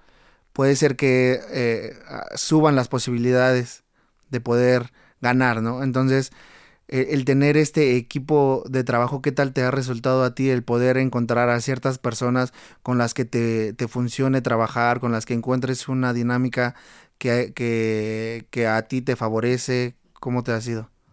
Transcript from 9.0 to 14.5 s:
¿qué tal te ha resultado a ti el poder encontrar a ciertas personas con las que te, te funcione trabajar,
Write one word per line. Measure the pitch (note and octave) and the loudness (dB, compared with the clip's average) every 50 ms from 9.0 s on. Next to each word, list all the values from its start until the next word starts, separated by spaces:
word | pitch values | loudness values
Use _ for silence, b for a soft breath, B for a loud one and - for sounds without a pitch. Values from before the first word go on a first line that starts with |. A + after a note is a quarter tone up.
| B2 B2 C#3+ C3+ | 0 0 -2 -4
¿qué | C3 D3 | -4 -2
tal | C3 D3 C#3 C3+ C3 | 0 0 0 0 0
te | C3+ | 0
ha | B2+ B2+ | 0 0
resultado | C3 C3+ B2+ C3 B2 A#2 A#2 C3 C3 C3 | 0 -2 -2 -4 -4 -2 0 0 2 2
a | B2+ B2+ B2 | 0 0 0
ti | - C3 C3+ | 0 0 0
el | C3 B2 | 0 0
poder | A#2+ - A#2+ A#2+ B2 B2+ B2+ C3 | 0 0 0 2 2 2 2 2
encontrar | C3 C3 A#2+ A#2+ A#2+ A2+ B2 A#2+ B2 A#2+ | 2 0 0 0 0 0 2 2 2 2
a | A#2+ A#2+ | 0 0
ciertas | A2+ - C3 B2+ - C3+ C3 B2+ | -2 -4 -4 -2 -2 -4 -4 -2
personas | - B2 A#2 - B2+ B2 B2 B2+ B2+ B2 B B B B B B | -4 -4 -4 -2 -2 0 0 0 0 -2 B B B B B B
con | - - B2 B2 | -6 -2 0 0
las | A#2+ A2+ - | 0 0 -2
que | - B2 | -4 -4
te, | A#2 - A#2+ A#2 A#2 A2+ A2+ A2 G#2+ | -2 -2 0 0 0 0 0 -2 -4
te | G#2+ - B2 A2 | -4 -6 -6 -4
funcione | - B2 B2 A#2+ - - C3 C3 C3+ C3 | -4 -4 -4 -2 -2 -2 0 0 0 0
trabajar, | A#2+ - | 0 0